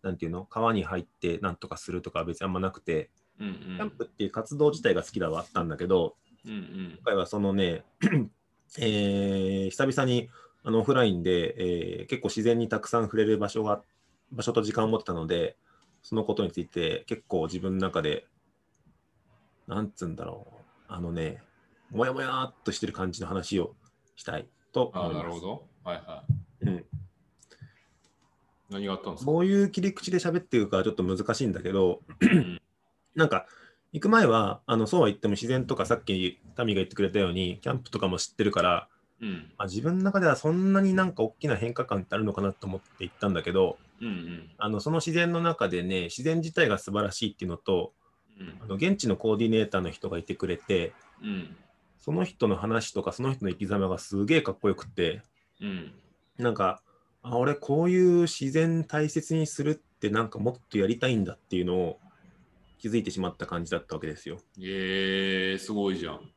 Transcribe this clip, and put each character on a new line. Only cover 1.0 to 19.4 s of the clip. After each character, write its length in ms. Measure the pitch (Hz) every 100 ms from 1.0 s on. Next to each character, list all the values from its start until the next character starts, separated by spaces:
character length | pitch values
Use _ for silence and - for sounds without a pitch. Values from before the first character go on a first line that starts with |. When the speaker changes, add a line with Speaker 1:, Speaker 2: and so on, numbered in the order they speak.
Speaker 1:
っ 20 |
て 340 | - _ 87 85
な 140 | 98
ん 40 | 87
と 120 | -
か 80 | -
す 160 | -
る 100 | 90
と 80 | 92
か 80 | 85
は 60 |
別 160 | 82 82
に 60 | 95
あ 20 |
ん 40 |
ま 60 | 90
な 140 | 95
く 80 | -
て、 300 | - 80 78 _ _ _
Speaker 2:
う 60 |
ん 20 | 208
う 40 |
ん。 40 |
Speaker 1:
キ 100 | 190 190 185
ャ 40 |
ン 60 | 214
プ 140 | -
っ 40 | -
て 160 | _
い 20 | 101
う 40 |
活 260 | 110 110 143
動 120 | 151
自 120 | 156
体 120 | 117
が 100 | 85
好 60 | -
き 80 | -
だ 100 | 85
は 80 | 80
あ 40 |
っ 80 | -
た 100 | -
ん 60 | 85
だ 80 | 73
け 100 | 90
ど、 300 | 95 80 - _ _
Speaker 2:
う 40 | 113
ん 20 |
う 40 |
ん。 380 | 107 87 95 92 80
Speaker 1:
今 80 |
回 100 | -
は 120 | 101 87
そ 120 | 104
の 140 | 101
ね、 320 | 98 92 82 - _
<clears throat> 760 | 196 160 104 _ _ _ _ -
え 880 | 117 104 101 98 98 98 95 98 95
ー、 20 |
久 160 | - 135
々 180 | 135
に、 260 | 131 123 - - - _
あ 80 | -
の、 80 | 113
オ 20 |
フ 120 | 110
ラ 100 | 131
イ 120 | 117 90
ン 60 |
で、 760 | 85 90 82 - 90 87 90 92
え 20 | -
ー、 0 |
結 140 | 131
構 60 | -
自 140 | -
然 160 | 110 117
に 100 | 117
た 120 | 110
く 80 | -
さ 100 | 120
ん 60 |
触 140 | 107 110
れ 60 |
る 140 | 107 107
場 100 | 104
所 140 | -
が、 220 | 107 104 - _ _ _ _
場 100 | 123
所 100 | 123
と 100 | 117
時 100 | 107
間 120 | 107
を 40 | 110
持 80 | 110
っ 20 |
て 80 | -
た 60 |
の 160 | 87 80
で、 280 | 87 82 - _ _ _ _
そ 140 | -
の 80 | 110
こ 100 | 107
と 120 | 104
に 80 | 95
つ 80 | -
い 60 | 82
て 360 | - 82 - -
結 160 | 110 _
構 160 | - 82
自 120 | 92
分 180 | 95 95
の 40 |
中 220 | 92 -
で、 260 | - - - _ _ _ _ _ _ _ _ _ _ _